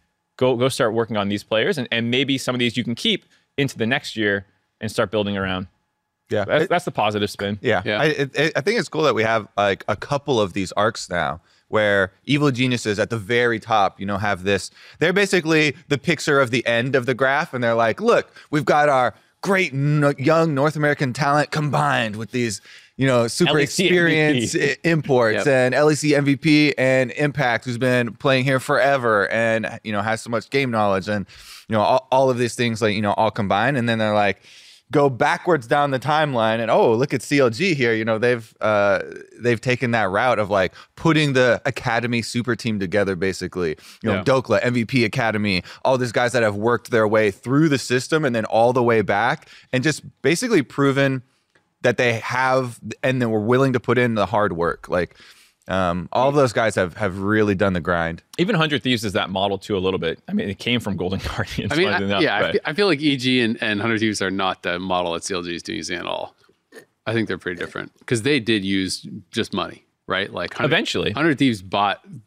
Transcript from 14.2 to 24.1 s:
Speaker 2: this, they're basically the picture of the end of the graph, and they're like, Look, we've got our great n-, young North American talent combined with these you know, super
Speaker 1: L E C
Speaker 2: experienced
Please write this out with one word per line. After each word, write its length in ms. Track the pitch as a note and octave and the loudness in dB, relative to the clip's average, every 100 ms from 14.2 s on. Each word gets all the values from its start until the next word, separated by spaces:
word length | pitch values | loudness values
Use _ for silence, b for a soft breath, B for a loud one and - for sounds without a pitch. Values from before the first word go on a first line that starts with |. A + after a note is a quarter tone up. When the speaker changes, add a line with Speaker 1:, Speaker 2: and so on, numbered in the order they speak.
| G#2 F#2 | -2 -2
Speaker 2:
this, 260 | F#2 G2 - B B B | 0 0 -2 B B B
they're 140 | E3 | 0
basically 600 | F#3 G3 F#3 D#3 D#3 D3+ D3 B | 2 2 0 2 2 2 -2 B
the 100 | C#3+ | -4
picture 440 | - D3+ - C#3 | -2 -2 2 2
of 100 | B2+ | 2
the 140 | B2 - | 0 0
end 260 | A#2 B2 | 0 0
of 120 | C3 A#2+ | -2 0
the 80 | |
graph, 400 | A#2+ C3 C#3+ E3+ | 0 2 0 -2
and 100 | B2+ | -2
they're 100 | A#2+ | 0
like, 280 | A#2 A2+ G#2+ | 2 2 2
Look, 320 | A3 F#3 - B B | 2 2 0 B B
we've 140 | D3+ C#3 | -2 2
got 240 | D3+ D3 | 4 4
our 260 | C3 A#2+ b b b | 4 2 b b b
great 300 | F3 F#3+ F3+ | -2 0 0
n-, 420 | C3+ C#3+ D3+ C#3+ C#3+ | 0 0 2 2 2
young 360 | C3 D#3+ E3 | 2 4 2
North 220 | C#3 D3+ D3+ | 2 0 0
American 380 | D3 C#3+ C#3 | 0 0 -2
talent 380 | A#2 C#3+ D3 C#3+ | -2 0 2 0
combined 640 | D#3 D3 D3+ D3 B2+ A2+ G#2+ | -2 -2 0 0 0 -2 -6
with 140 | A2+ | -6
these 280 | B2+ A#2 G2 B B B B | -4 -4 -6 B B B B
you 100 | C3+ | 2
know, 200 | B2 A#2 | 2 2
super 240 | - E3+ | 0 0
Speaker 1:
L 80 | D3+ | 2
E 60 | C#3 | 0
C 200 | - F3+ | 0 2
Speaker 2:
experienced 720 | F3+ E3+ | 4 4